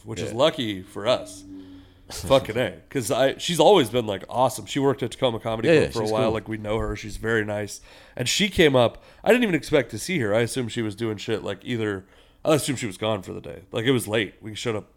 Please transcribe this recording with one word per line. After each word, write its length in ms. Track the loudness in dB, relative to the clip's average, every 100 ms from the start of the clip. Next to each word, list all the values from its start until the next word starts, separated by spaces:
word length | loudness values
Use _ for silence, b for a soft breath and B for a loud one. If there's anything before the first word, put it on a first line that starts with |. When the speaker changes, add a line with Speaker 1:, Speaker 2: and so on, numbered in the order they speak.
Speaker 1:
which 160 | -12 -8
is 100 | -6
Speaker 2:
Yeah. 60 | 2
Speaker 1:
lucky 440 | 2 2 -4 -6
for 240 | -10 -6 -2
us. 380 | -2 -2 -16 -18 B B B
Speaker 2:
<laughs> 320 | B B -16
Speaker 1:
Fucking 460 | -12 2 2 2 -2
A. 180 | -4 -6 -8
'Cause 220 | -6 -2
I, 260 | 2 2 0
she's 240 | -4 4
always 300 | 6 6 4
been, 160 | 0 -2
like, 180 | -6 -6
awesome. 340 | 0 0 0 -6
She 120 | 0
worked 240 | 0 0
at 80 | -4
Tacoma 280 | -2 -2 -2
Comedy 280 | -4 -2 4
Speaker 2:
Yeah, 60 |
Speaker 1:
Club 100 | 4
Speaker 2:
yeah, 60 | 4
Speaker 1:
for 60 | 0
a 20 |
Speaker 2:
she's 80 | -2
Speaker 1:
while. 100 | 0
Speaker 2:
cool. 80 | 0
Speaker 1:
Like, 160 | 0 -4
we 80 | -8
know 220 | -4 -2
her. 180 | -2 -6
She's 220 | -10 -6
very 260 | 0 0
nice. 360 | 0 -4 -6 -10 B B B -6
And 100 | -2
she 200 | 0 0
came 260 | 4 6
up. 280 | 6 4 0 b b
I 60 | 2
didn't 120 | 4
even 120 | 4
expect 360 | 0 2 0 0
to 80 | -6
see 200 | -4 -2
her. 140 | 2
I 60 | 2
assumed 320 | 2 -2 -4
she 100 | -4
was 120 | -6
doing 240 | -4 -4 -4
shit, 260 | -4 -4
like, 140 | -4 -8
either, 420 | -6 -4 -2 -4 -8 b b b
I 100 | 2
assumed 240 | 2 2 -4
she 80 | -6
was 100 | -4
gone 240 | -2 -2
for 120 | -6
the 80 | -12
day. 180 | -12 -16 -8
Like, 120 | -2
it 60 | 2
was 180 | 2 2
late. 260 | -2 -2 -6
We 140 | -14
showed 200 | -8 -4 -6
up 100 | -8